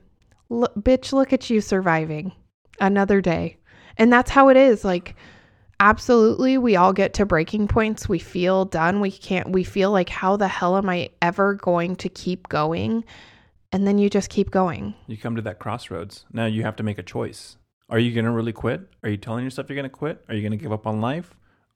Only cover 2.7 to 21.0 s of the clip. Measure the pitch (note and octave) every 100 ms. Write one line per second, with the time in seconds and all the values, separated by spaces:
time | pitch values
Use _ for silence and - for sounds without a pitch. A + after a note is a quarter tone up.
2.7 | - G3 G3+ G3 G3+ F3+ E3+ E3 - _
3.7 | - - - A3+ B3 B3 C#4 C4+ C4 C4+
4.7 | G#3 G3+ F3+ - - - - _ _ _
5.7 | - G3+ A3 - A#3+ A3 - C4 C4 A#3+
6.7 | F3+ F#3 F#3+ G3 - G3+ E3 E3+ G#3+ G3+
7.7 | A#3 A3 G#3+ - E3 - F3 F3+ F#3+ F#3+
8.7 | E3+ E3 G3+ G3+ - - F#3 - F#3 F3+
9.7 | G3 F#3+ G3+ F3+ - F#3 G3+ F#3+ - F3
10.7 | F#3+ G3 F3+ - - F3 F3+ G3 G3+ -
11.7 | F3 F3 F3+ F3+ - F3+ F3+ - D3+ D#3
12.7 | E3+ A3 A3+ A3+ - - - _ _ _
13.7 | F#3+ G3 G3+ G3+ G3+ - - G3 F#3+ F#3
14.7 | - G3+ - - A2 A#2+ A2+ G#2+ G#2+ A2
15.7 | A#2+ - E2+ F#2 - - A2+ A2+ A2 A2
16.7 | G#2+ A2 G2 F2+ B2 A#2 - - - _
17.7 | _ - A2+ A#2+ A#2 A2+ A#2 A2+ A2 A#2
18.7 | D3+ F#3+ _ A2 G#2 - A2+ C3 C3 C3+
19.7 | C#3 C3+ - D3 - - G#2+ G#2+ G#2+ E2+
20.7 | G#2+ A2 G#2+